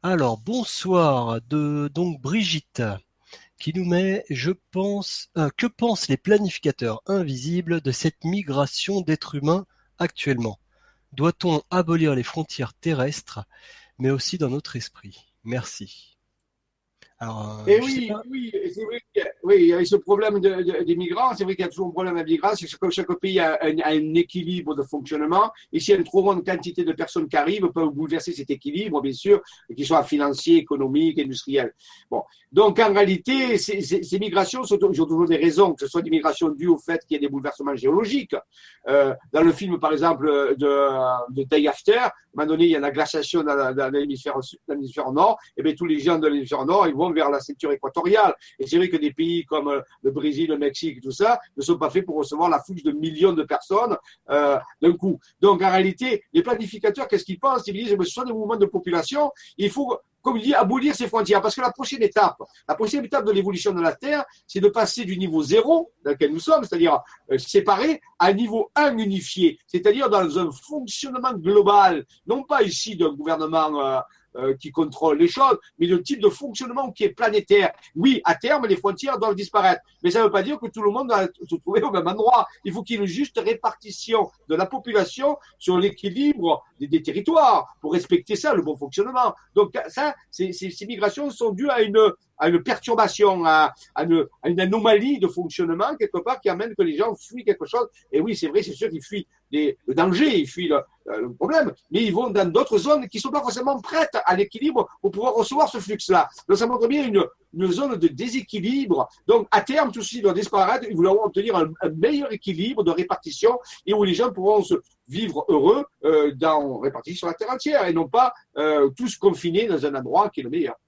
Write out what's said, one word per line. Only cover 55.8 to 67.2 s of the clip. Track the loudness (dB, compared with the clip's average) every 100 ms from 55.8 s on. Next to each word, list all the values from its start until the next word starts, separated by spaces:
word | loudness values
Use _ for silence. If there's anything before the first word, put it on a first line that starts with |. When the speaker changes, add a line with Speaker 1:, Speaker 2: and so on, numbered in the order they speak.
| 2 0 -4 -4 _
Speaker 2:
les | 0
planificateurs, | 0 -2 -4 -2 -2 -2 -2
qu'est-ce | -2
qu'ils | -2 -2
pensent ? | 0 0 -4
Ils |
disent, | -6 -2 0
mais |
ce | 0
sont | -4
des | -6
mouvements | -6 -4 0
de | 0
population, | 0 -2 -2 0 0 -2 -2 -20 -4
il | -4
faut, | -2 -4 -6 _ _
comme | -2 -2
il |
dit, | 2
abolir | 2 4 2 0 -2
ces | -2
frontières. | -2 2 2
Parce | 2
que | -2
la | -4
prochaine | -4 -10 -2
étape, | 0 4 2 0 -18 _ -6
la |
prochaine | -2 -2 -2
étape | -2 -2
de | 0
l'évolution | 0 0 -2 -2
de | 0
la | 0
Terre, | 0 -2 -2 -4 _ _
c'est | 2
de | 2
passer | 4 -2 -2
du | -6 -4
niveau | -2 -2
zéro, | 2 2 4 2 2 _
dans | -4
lequel | 0 0
nous | 0
sommes, | 2 2
c'est-à-dire, | 2 2 2 2 -2 -20